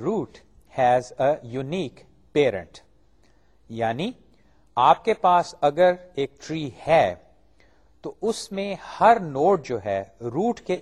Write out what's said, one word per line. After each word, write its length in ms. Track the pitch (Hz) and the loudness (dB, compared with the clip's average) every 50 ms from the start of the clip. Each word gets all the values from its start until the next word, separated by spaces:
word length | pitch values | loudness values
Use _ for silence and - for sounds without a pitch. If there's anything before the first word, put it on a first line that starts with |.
| 110 | -4
root 380 | 165 220 202 131 - - - - _ _ - _ _ - - | -4 -4 -4 -6 -8 -12 -20 -20 _ _ -20 _ _ -2 0
has 220 | 127 123 123 127 120 - - - | 2 4 4 2 0 -4 -6 -2
a 400 | 131 139 156 156 - 120 117 131 | 0 0 0 -2 -6 -10 -10 -8
unique 460 | 135 135 165 196 156 127 - - - _ _ _ _ _ _ | -8 -6 -6 -6 -6 -8 -10 -16 -20 _ _ _ _ _ _
parent۔ 440 | 151 143 123 101 92 85 - - - - _ _ _ _ _ _ _ _ _ _ _ _ _ _ _ _ _ | 2 2 2 0 -2 -8 -12 -18 -20 -20 _ _ _ _ _ _ _ _ _ _ _ _ _ _ _ _ _
یعنی 440 | 117 113 113 113 117 127 175 240 247 - _ _ _ _ _ _ _ _ _ _ _ | -6 -4 -2 -2 -2 -4 -6 -8 -8 -12 _ _ _ _ _ _ _ _ _ _ _
آپ 300 | - 123 147 165 - - | 2 4 4 4 4 2
کے 100 | 226 214 | -2 -4
پاس 400 | - - 180 180 175 170 - - - | 0 2 2 4 4 2 -2 -6 -2
اگر 320 | - 147 143 160 180 180 180 180 - - - | -2 -2 2 4 4 4 2 0 -6 -12 -8
ایک 260 | 139 139 - - _ - | -6 -6 -6 -8 _ -12
ٹری 240 | - 160 160 151 135 107 - - | -10 -8 -8 -8 -10 -12 -10 -2
ہے 280 | 143 160 160 120 92 90 - - _ _ _ _ _ _ _ _ _ _ _ _ _ _ _ | 2 2 4 4 2 0 -6 -14 _ _ _ _ _ _ _ _ _ _ _ _ _ _ _
تو 140 | - - - - - | -14 -14 -12 -6 -4
اس 300 | 220 226 - - - 202 | -4 -4 -4 -8 -10 -8
میں 220 | 196 196 202 190 - - - - - | -8 -8 -8 -8 -12 -14 -16 -4 2
ہر 160 | 180 214 233 226 | 4 6 6 4
نوڈ 440 | 185 156 135 131 151 190 202 170 131 | 2 -4 -2 0 2 4 2 2 0
جو 200 | - 123 110 - | -4 -8 -6 -4
ہے 200 | 107 98 98 98 - _ _ | -4 -4 -4 -4 -6 _ _
روٹ 400 | 120 120 113 151 208 240 233 - | -12 -6 -4 -2 -2 -2 -4 -4
کے 160 | - - 180 - | -6 -6 -6 -6